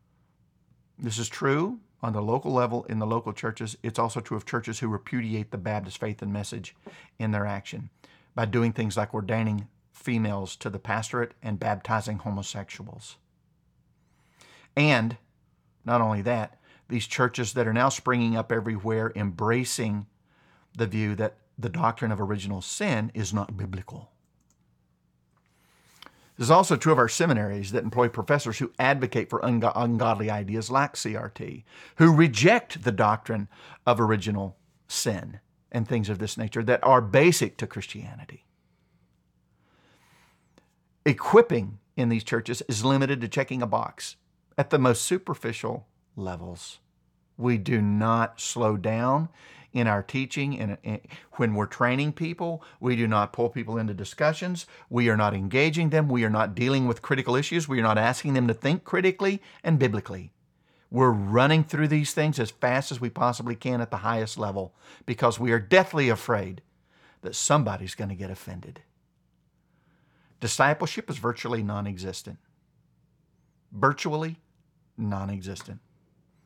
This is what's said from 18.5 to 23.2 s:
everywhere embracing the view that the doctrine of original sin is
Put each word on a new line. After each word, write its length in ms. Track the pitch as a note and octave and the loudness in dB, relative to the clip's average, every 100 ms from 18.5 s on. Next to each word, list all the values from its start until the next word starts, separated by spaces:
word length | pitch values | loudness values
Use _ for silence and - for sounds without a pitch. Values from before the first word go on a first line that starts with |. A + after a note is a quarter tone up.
everywhere 600 | A2+ G#2+ G#2+ G#2+ A2 A2+ G2+ | -2 -2 -4 -2 -2 -2 -2
embracing 920 | G2+ E2 A2 A#2+ B2 - A2 G#2 G#2 _ _ _ _ _ _ - | -4 -2 0 0 0 -4 -2 -4 -6 _ _ _ _ _ _ -4
the 100 | A2+ | -2
view 300 | G#2+ G#2+ G#2 | 0 -2 0
that 180 | G#2+ - _ - | -4 -4 _ -10
the 100 | A#2 | -8
doctrine 440 | B2 A2+ A#2 A2+ | 0 0 0 -4
of 80 | G#2 | -2
original 420 | G2+ G#2 G2 G2 | -2 -4 -4 -8
sin 480 | F2+ - G#3 A#2+ A2 | -8 -6 -2 0 -2
is 220 | A2+ | -4